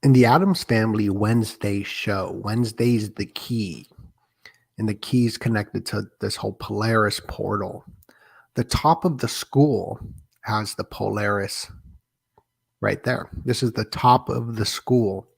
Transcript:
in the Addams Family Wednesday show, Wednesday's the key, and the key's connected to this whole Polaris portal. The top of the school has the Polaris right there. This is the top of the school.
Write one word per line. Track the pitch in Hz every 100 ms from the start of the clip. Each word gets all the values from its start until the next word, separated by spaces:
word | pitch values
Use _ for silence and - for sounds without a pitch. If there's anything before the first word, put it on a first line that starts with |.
in | 139
the | 127
Addams | 117 139 196 180
Family | - 113 110 107 104
Wednesday | 98 107 117 110 - 104 101
show, | 101 - - 101 92 -
Wednesday's | 101 110 117 113 120 120 104
the | - 101
key, | - - 117 101 76 - - - _ _ _ - _ _ -
and | 110
the |
key's | 104 - 127 120 -
connected | 123 113 101 - -
to | 104 104 _
this | 101 -
whole | 104
Polaris | 98 - 104 110 113 107 - -
portal. | - - 104 92 - - - _ _ _ _ _
The | -
top | 117 - 151 165
of | 185 135
the | 117
school | - - 135 147 113 87 - - - _ _
has | - 107 104
the | -
Polaris | - - 104 101 104 101 95 - - - - - _ _ _ _ _ _ _ _
right | 104 98
there. | - 127 90 -
This | - 120
is | 123
the | -
top | 107 - 123 123 -
of | 123 117 113
the |
school. | 104 - - 123 110 95 -